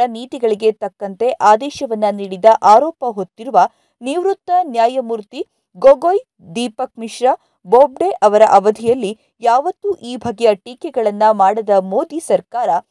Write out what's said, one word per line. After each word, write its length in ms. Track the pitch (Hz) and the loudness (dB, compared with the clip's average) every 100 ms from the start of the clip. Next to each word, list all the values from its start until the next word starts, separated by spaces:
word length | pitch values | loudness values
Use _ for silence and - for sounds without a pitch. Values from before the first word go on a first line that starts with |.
| 247 | -2
ನೀತಿಗಳಿಗೆ 640 | 226 254 277 233 208 220 | -4 -12 -6 -4 -2 -2
ತಕ್ಕಂತೆ 580 | 214 202 - 196 185 240 | -2 -6 -10 -12 -4 -4
ಆದೇಶವನ್ನ 760 | - 202 220 285 - 269 220 214 | 0 4 2 0 -8 -8 -4 -2
ನೀಡಿದ 340 | 202 196 185 214 226 | -4 -8 2 4 6
ಆರೋಪ 420 | 196 220 302 - 247 | 6 6 4 -4 -8
ಹೊತ್ತಿರುವ 540 | 208 180 - 233 208 196 _ _ _ | -8 -10 -12 -2 0 0 _ _ _
ನಿವೃತ್ತ 480 | 240 330 370 381 - 359 | -8 -4 -4 -4 -2 -2
ನ್ಯಾಯಮೂರ್ತಿ 840 | 339 233 233 262 226 226 208 254 - _ _ 180 | -2 0 0 -2 -6 -8 -10 -14 -16 _ _ 2
ಗೊಗೊಯ್ 800 | 269 277 339 403 - _ 185 175 | 4 4 2 -2 -4 _ -14 -8
ದೀಪಕ್ 440 | 240 214 262 - | -8 -6 -10 -10
ಮಿಶ್ರಾ 360 | 226 - 247 339 _ _ 180 | -14 -2 0 0 _ _ 2
ಬೊಬ್ಡೆ 440 | 240 277 262 349 | 4 4 2 -4
ಅವರ 320 | - 208 208 214 | 0 2 4 4
ಅವಧಿಯಲ್ಲಿ 680 | 196 196 208 226 262 202 220 _ _ | 4 2 0 -2 -2 -4 -10 _ _
ಯಾವತ್ತೂ 560 | 233 247 320 - 403 359 | 0 0 -2 -6 -6 -8
ಈ 200 | 233 247 | -10 -10
ಬಗೆಯ 400 | 240 202 226 202 | -10 -2 0 0
ಟೀಕೆಗಳನ್ನ 680 | - 254 339 - 220 202 214 | -6 -14 -10 -4 -4 0 0
ಮಾಡದ 380 | 214 190 214 208 | 2 2 0 0
ಮೋದಿ 500 | 196 190 208 330 302 | 0 0 -4 -4 -6
ಸರ್ಕಾರ, 500 | - 185 - 240 214 170 - | -2 -4 -4 -6 -2 -4 -6